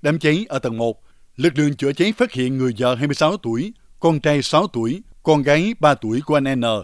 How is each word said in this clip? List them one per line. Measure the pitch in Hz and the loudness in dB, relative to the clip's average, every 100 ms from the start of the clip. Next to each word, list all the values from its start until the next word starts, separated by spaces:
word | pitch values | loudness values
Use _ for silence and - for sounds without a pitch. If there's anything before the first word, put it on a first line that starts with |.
đám | 147 156 | -2 0
cháy | 156 160 226 | 0 0 -2
ở | 135 | -6
tầng | 123 113 | -4 -2
một. | 117 - - _ - - | -4 -4 -14 _ -18 -2
Lực | 160 135 | 0 2
lượng | 147 | 0
chữa | 139 139 | 0 -2
cháy | 143 190 220 | 0 0 0
phát | 240 | -2
hiện | 127 127 135 | 0 -2 0
người | 127 107 | -2 0
vợ | 123 | 0
hai | 120 143 | 0 -2
mươi | |
sáu | 139 156 202 | 0 0 0
tuổi, | 117 113 196 - - - | -4 -4 -4 -10 -20 -2
con | 165 156 | 0 2
trai | 151 147 | 0 0
sáu | - 156 202 | 2 0 0
tuổi, | 120 113 180 - - | -2 -4 -4 -10 -4
con | - 151 | 2 4
gái | 139 151 196 233 | 4 2 2 2
ba | 151 | 2
tuổi | 135 110 113 | 2 -2 -4
của | 151 | 0
anh | 147 135 131 | 0 0 0
N | 120 107 | 0 -2